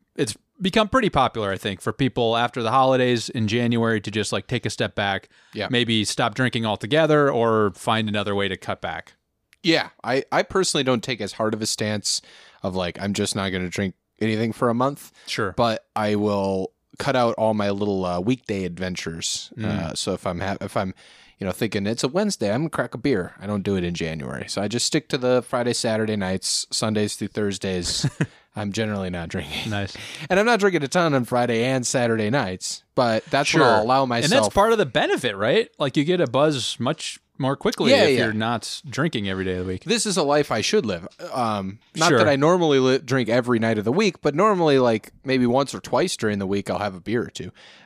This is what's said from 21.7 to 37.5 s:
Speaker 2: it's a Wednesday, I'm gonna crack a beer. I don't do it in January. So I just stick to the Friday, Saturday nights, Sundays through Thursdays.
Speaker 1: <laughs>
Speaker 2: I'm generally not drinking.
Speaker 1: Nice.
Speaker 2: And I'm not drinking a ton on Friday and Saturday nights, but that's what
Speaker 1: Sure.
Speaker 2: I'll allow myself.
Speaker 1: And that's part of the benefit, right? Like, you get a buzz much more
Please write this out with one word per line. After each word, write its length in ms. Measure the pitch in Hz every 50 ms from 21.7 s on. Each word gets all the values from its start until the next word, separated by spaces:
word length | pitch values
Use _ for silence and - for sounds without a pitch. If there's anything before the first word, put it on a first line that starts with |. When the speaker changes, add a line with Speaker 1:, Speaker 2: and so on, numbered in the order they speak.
| - 104 98
Speaker 2:
it's 160 | 104 117 - -
a 40 |
Wednesday, 460 | 131 131 185 220 208 185 - 113 101 104
I'm 60 | 127
gonna 80 | 165 160
crack 240 | - - 127 - -
a 60 | 117
beer. 340 | - 143 127 95 85 82 - -
I 60 | 95
don't 160 | 101 104 101 90
do 120 | 104 98
it 80 | 92 87
in 120 | 87 87
January. 500 | 80 82 80 80 80 69 64 69 62 -
So 140 | - - 98
I 60 | 101
just 180 | 104 107 120 -
stick 240 | - - 156 - -
to 80 | -
the 240 | 135 123 127 127 123
Friday, 320 | 117 - - 123 120 123 113
Saturday 420 | - - 117 110 110 110 107 107
nights, 520 | 104 95 92 95 95 - - - - - -
Sundays 460 | - - 120 110 107 107 107 101 -
through 140 | - 110 98
Thursdays. 800 | - 110 104 101 196 90 - 98 - 90 87 - - - - 139 -
Speaker 1:
<laughs> 400 | - 156 - - - _ _ -
Speaker 2:
I'm 160 | 107 107 101
generally 380 | 95 107 113 107 104 98 95 92
not 200 | 87 87 85 82
drinking. 420 | - 92 78 76 - - - 117
Speaker 1:
Nice. 260 | 104 101 98 - - - - - - - 156 -
Speaker 2:
And 100 | 185 190
I'm 60 | 214
not 140 | 240 240 202
drinking 240 | 202 202 175 156 143
a 40 |
ton 280 | 131 - 185 170 160 143
on 100 | 131 120
Friday 380 | - 127 123 123 120 117 113 117
and 240 | 131 131 131 120
Saturday 420 | - - 135 123 117 113 110 107 107
nights, 540 | 123 143 117 95 92 92 - - - - _ _ -
but 320 | - 127 117 110 110 -
that's 260 | - - 135 147 - -
what 60 | -
Speaker 1:
Sure. 20 | 139
Speaker 2:
I'll 160 | 123 113 107
allow 240 | 107 120 127 135 139
myself. 260 | 127 120 117 131 165
Speaker 1:
And 120 | 220 277 214
that's 100 | 202 -
part 180 | 202 202 226
of 60 | 233
the 80 | 214 185
benefit, 500 | 131 110 147 233 339 403 202 143 117 101
right? 320 | 95 104 120 156 220 240 - _ -
Like, 180 | 151 139 -
you 60 | 151 143
get 180 | 160 185 180
a 60 | 165
buzz 500 | 123 113 131 147 160 147 127 104 - - -
much 380 | 117 127 160 - - - - - _ _ _
more 180 | - 139 131